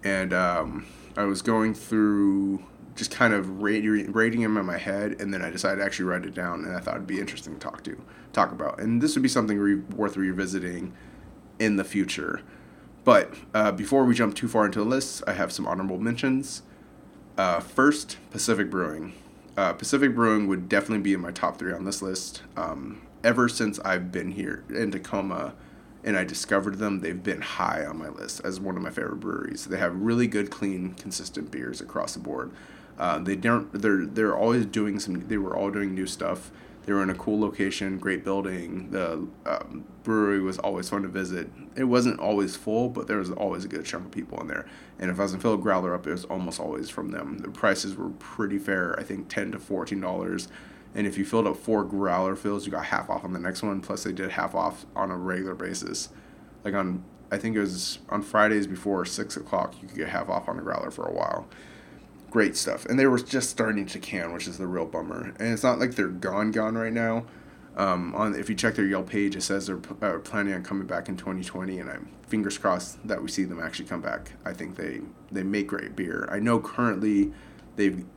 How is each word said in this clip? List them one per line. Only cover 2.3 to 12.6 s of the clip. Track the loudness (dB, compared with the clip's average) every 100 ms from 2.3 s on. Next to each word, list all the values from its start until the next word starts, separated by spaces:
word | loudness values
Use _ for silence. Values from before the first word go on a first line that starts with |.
| 4 2 0 -6 -18 -16 -6
just | -6
kind | 4 6
of | 6 0 -2
rating, | 0 2 4 4 2
rating | 2 4 4
them | 2 2
in | 0
my | -2
head, | -2 -2 -2 -2
and | -4
then | -2
I | -4
decided | -2 0 2
to | 0
actually | 0 0
write | 0 -2
it |
down, | -4 -4 -4 -4
and | -4
I |
thought | -4 -4
it'd | -4
be | -4
interesting | -4 -8 -10
to | -8
talk | -10 -10 -12
to, | -12 -14 -20 -4
talk | 0 0
about. | 0 -4 -2
And | 0 2
this | 4 4
would |
be | 4
something | 2 2 2
re-, | 4 2 0 -2
worth | -2 0
revisiting | -2 0 -2 -2 -4 -6 -8 -12 -20 -18 -20 -20 -20 0
in | 2 2
the | 2
future. | 0 0 0 -4 -4 -8 -20